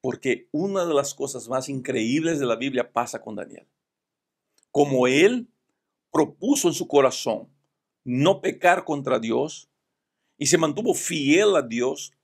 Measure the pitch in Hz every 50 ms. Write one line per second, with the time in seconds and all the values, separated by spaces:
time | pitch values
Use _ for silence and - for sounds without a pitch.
0 | _ 131 123 - - 131 117 - - _ - 147 175 196 196 196 175 170 160 139
1 | 139 143 - _ 139 139 - 127 113 117 127 131 127 - 139 131 123 - 131 120
2 | 110 113 127 156 160 165 165 151 139 123 113 110 123 139 127 123 120 - _ -
3 | 120 117 - 113 - - 107 101 - - - - - _ _ _ _ _ _ _
4 | _ _ _ _ _ _ _ _ _ _ _ _ _ _ _ 139 147 143 139 127
5 | 123 127 131 143 170 208 247 254 233 _ _ _ _ _ _ _ _ _ _ _
6 | _ _ - 151 151 - - _ - 233 285 269 - 175 151 - - - - 143
7 | 135 131 - - - - 110 - - _ _ _ _ _ _ _ _ _ _ _
8 | _ 123 123 127 143 175 196 190 - 190 - - - 175 175 180 - - 156 143
9 | 139 135 127 117 110 113 113 120 135 160 - - - _ _ _ _ _ _ _
10 | _ _ _ _ _ _ _ _ 147 135 165 170 160 156 147 170 226 240 185 -
11 | - - 180 160 143 139 151 175 208 208 196 160 131 117 113 117 120 131 147 -
12 | - - _ _